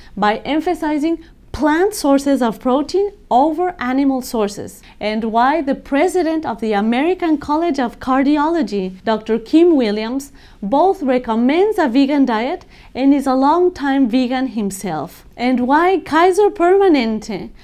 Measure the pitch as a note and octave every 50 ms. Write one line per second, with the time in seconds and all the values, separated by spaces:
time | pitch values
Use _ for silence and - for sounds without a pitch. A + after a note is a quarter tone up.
0 | - - - G3+ G3+ G#3 A3 - - - C#4 D#4+ D#4 F4+ F4 D#4+ E4 D4+ D4+ D4
1 | C#4+ E4 E4 D#4+ - - - _ _ - - G#3+ C4+ D4+ D4+ E4 F#4 G#4+ G#4 -
2 | - C#4+ C#4 C#4 C#4 C#4+ C#4 B3+ B3 A3+ A3 - - C4 B3 C#4+ D4 C#4+ - F#4
3 | G4+ G4+ G#4 - - - A3+ B3 C#4 D#4+ D#4 D#4 F4+ F4+ - - B3 B3 B3+ C4+
4 | C#4+ C4+ C4+ B3+ B3+ - - A3+ G#3 G3+ G3+ G#3 - - - - - - - -
5 | - G#3 G#3+ A3+ A#3 A3+ G#3 A3+ A#3+ C4+ D4+ E4+ C#4+ C4+ C4+ C#4 - - C#4+ C#4
6 | D#4+ F#4 F4+ F#4 E4 D#4+ D#4+ D#4+ D#4 - A3+ A3 A#3 A3 G#3+ G3+ G#3 A3 A#3 B3
7 | C#4+ F4 F#4 F#4 F4 E4 D#4 C#4 - - D4 D#4 E4+ F4 C4+ C#4+ B3 A#3 - -
8 | - B3+ C4 C4+ C#4 C#4 D4 D4+ C#4+ D#4+ E4+ E4 C4 G3+ G3+ G3+ F#3 F#3 F#3 -
9 | - A3+ A3 G#3+ A3 - A3 A3+ A3 - - D#4+ E4+ F4+ E4 C4+ B3 G#3 G#3 G#3+
10 | A3 A3+ B3+ C#4 C4+ - - - - - - - G#3 G3 B3 C#4+ E4+ F#4+ F#4+ F#4+
11 | D4+ B3+ B3+ B3 B3 A#3 A3 A3+ A#3+ B3+ D4 F4 G4 A4 G4+ - D#4+ C4 G#3+ C4+
12 | C#4 C4+ D4+ C#4+ C4+ C4 A3+ G#3+ A#3 C4+ F4 F#4+ - - - - - - - A#3+
13 | C4+ C#4 C#4+ C#4 C4+ C#4 B3+ C4 C4 C#4+ D#4+ F4 F4+ F4+ F4+ - C#4 C#4+ C4+ C#4
14 | C4+ G#3+ G#3 C4 B3+ A#3+ C4 B3+ C4 B3+ G3+ A3+ G#3 G3 F#3+ - - F#3 D#3+ D3+
15 | C#3 F3 - - - - - - A#3 B3+ C4 - B3 B3 C#4 D#4 E4+ F4+ G4 D#4
16 | D4 - C#4 D#4+ F4 F#4+ F4+ F#4 G#4 G4+ G#4 - E4+ F4 F#4+ G4 G4+ F#4+ D4+ C4+
17 | A#3 A3+ A3 G#3+ - - G#3 E3+ - A#3 - -